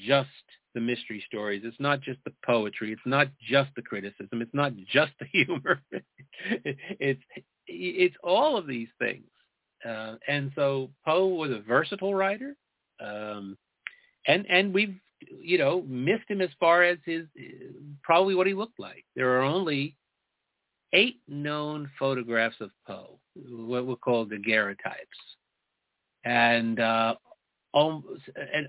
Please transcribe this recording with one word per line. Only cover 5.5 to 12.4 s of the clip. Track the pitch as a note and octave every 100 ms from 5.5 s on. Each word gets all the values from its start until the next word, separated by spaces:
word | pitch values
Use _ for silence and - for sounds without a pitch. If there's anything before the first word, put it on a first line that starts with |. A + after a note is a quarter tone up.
| D#3 C#3+ C#3 _ - - - - - F#3+ A3+
It's, | D3 C3+ - G3 C#3 C3+ _ - - _ -
it's | E3+ F3+ F3+ F3+ -
all | E3+ G3+ D4+ A#3
of | D3+
these | A#2+ A#2 _
things. | A2 - - _ _ _ _ _ A#2
Uh, | A2 A2 A#2 -
and | C#3+ C#3 C#3+
so | C#3 C3+ C3 -
Poe | D#3 E3+ F#3+
was | F3 D3+
a | A2
versatile | G#2+ C3+ E3 G3 G3
writer, | G3 G3 A3